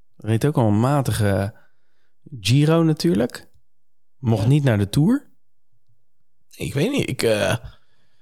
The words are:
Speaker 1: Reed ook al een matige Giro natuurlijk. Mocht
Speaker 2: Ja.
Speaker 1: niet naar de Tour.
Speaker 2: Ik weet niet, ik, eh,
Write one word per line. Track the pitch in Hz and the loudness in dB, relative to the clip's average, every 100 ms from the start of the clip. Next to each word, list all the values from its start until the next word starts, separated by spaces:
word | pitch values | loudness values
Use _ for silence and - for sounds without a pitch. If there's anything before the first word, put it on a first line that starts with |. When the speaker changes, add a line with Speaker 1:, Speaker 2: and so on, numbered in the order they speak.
| - - | -20 -12
Speaker 1:
Reed | 107 110 147 | -4 0 0
ook | 151 | 0
al | 110 | 2
een | 104 | 2
matige | 123 147 123 107 107 98 101 - - - - - - - - 135 | 2 0 -2 0 0 0 -4 -8 -20 -20 -20 -20 -20 -20 -20 -8
Giro | 98 135 151 165 | 0 2 4 2
natuurlijk. | 160 160 165 185 247 - - - - - - - - - | 2 0 0 0 -2 -6 -20 -20 -20 -20 -20 -20 -20 -6
Mocht | 120 110 | -2 0
Speaker 2:
Ja. | 110 | 2
Speaker 1:
niet | 147 | 2
naar | 139 107 | 2 2
de | 98 | 0
Tour. | - 160 269 - - - - - - - - - - - - - | 0 2 0 -4 -20 -20 -20 -20 -20 -20 -20 -20 -20 -20 -20 -20
Speaker 2:
Ik | - 73 | -10 -8
weet | 131 196 | -2 -2
niet, | 277 - | -2 -4
ik, | - | -4
eh, | 113 104 98 - - - - - - - | -2 -2 -2 -4 -8 -20 -20 -20 -20 -20